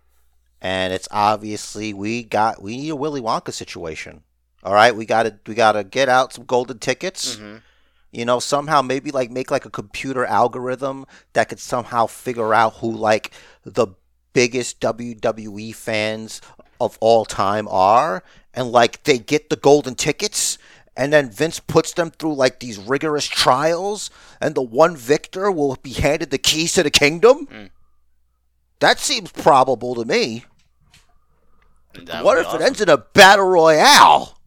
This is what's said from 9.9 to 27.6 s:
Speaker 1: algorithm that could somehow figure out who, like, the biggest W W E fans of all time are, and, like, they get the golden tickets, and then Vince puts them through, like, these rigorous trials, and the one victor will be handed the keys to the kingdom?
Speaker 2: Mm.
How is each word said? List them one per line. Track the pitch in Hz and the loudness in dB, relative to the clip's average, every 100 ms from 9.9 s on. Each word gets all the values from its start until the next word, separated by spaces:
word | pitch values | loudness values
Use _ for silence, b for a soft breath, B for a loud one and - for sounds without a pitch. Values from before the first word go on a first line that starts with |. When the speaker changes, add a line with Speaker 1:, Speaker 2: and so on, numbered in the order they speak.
| - 135 131 | -12 -8 -4
Speaker 1:
algorithm | 113 104 120 123 123 127 135 135 135 b b | 0 2 2 0 -8 -6 -8 -10 -16 b b
that | - 113 | -2 -2
could | 110 | -6
somehow | - 127 110 120 113 | -8 -8 -4 -2 -2
figure | - - 120 110 | -4 -10 -6 0
out | 110 113 - | 2 2 0
who, | 117 | -8
like, | 113 107 107 - B B B | -4 0 0 -2 B B B
the | - 107 110 - _ _ _ | -8 -2 -2 -4 _ _ _
biggest | - 123 123 120 - | -2 0 -2 -8 -6
W | 123 113 120 110 | -6 -6 -10 -6
W | 117 110 107 101 | -6 -6 -10 -14
E | 110 | -14
fans | 107 - 110 107 110 110 - b b _ _ | -12 -6 -4 -4 -6 -12 -16 b b _ _
of | 110 - | -6 0
all | 110 113 104 | 2 4 2
time | - 98 104 104 | -2 -2 -2 -2
are, | 92 95 117 156 185 b b b | 2 4 4 4 -4 b b b
and, | - 123 | -8 0
like, | 120 120 - | 4 4 2
they | - 127 | -2 -2
get | 107 147 - | 0 -4 -2
the | 156 | 0
golden | 143 147 139 120 | 4 4 2 -6
tickets, | 151 - 208 - - - b b b - | -6 -6 -8 -6 -6 -8 b b b -8
and | 139 | 0
then | 151 135 | 2 0
Vince | 98 156 - | -2 -4 -4
puts | - 160 - | 0 0 0
them | - 165 | -4 -6
through, | - 160 143 | -6 -6 0
like, | 131 - | 0 -2
these | 123 104 | -10 -12
rigorous | 98 139 156 147 - | -6 -4 -2 -4 -4
trials, | - - 127 156 170 196 208 - b b b | 0 2 2 0 -2 -4 -8 -12 b b b
and | 135 | -6
the | 139 | -4
one | 127 113 165 165 | -4 2 2 2
victor | 117 147 - 185 202 | -2 -2 -2 -6 -4
will | 180 143 127 | -2 -4 -6
be | 135 | -10
handed | 120 147 156 160 | -4 -2 -2 -4
the | 135 | -4
keys | - 156 165 | -2 -2 -2
to | 196 | 0
the | 147 | 0
kingdom? | - 147 170 220 277 294 | 2 2 4 4 4 0
Speaker 2:
Mm. | 117 | -18